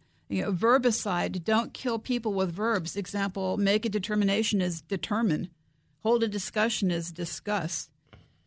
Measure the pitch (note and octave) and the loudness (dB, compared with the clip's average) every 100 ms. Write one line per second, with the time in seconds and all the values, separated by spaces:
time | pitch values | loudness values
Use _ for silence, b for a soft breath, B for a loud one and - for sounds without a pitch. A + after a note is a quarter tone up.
0 | _ _ - F#3+ E3+ F3+ A3+ C4 B3 A3 | _ _ -4 -2 0 2 4 6 4 2
1 | G#3 F3 F3+ F#3 E3+ A3 A#3+ - B3+ A#3 | 0 -2 -2 -2 0 2 0 -4 -4 -2
2 | A3+ A#3+ A3+ G3 F#3 E3+ A3 G#3 D#3+ - | -2 -2 -2 0 0 0 -2 -2 -2 -6
3 | G3 G3+ G3 G3 F#3+ F#3 G3 G#3 A3 G3+ | -4 -2 -2 -2 -2 0 2 2 0 -2
4 | F#3 G#3+ G3 G3+ A3 G3+ F3+ E3+ - F#3+ | -2 2 2 2 2 2 0 -2 -4 -4
5 | - A3 A3+ D3+ F3 _ _ _ _ _ | -2 0 2 0 -2 _ _ _ _ _
6 | A3 A#3+ A3 G3+ - - A3 A3+ F#3+ E3+ | 2 2 2 -2 -4 0 0 2 0 0
7 | E3+ E3+ F3 - - G#3 E3+ - - _ | -4 -6 -6 -6 -4 -2 -2 -6 -10 _
8 | _ b b b | _ b b b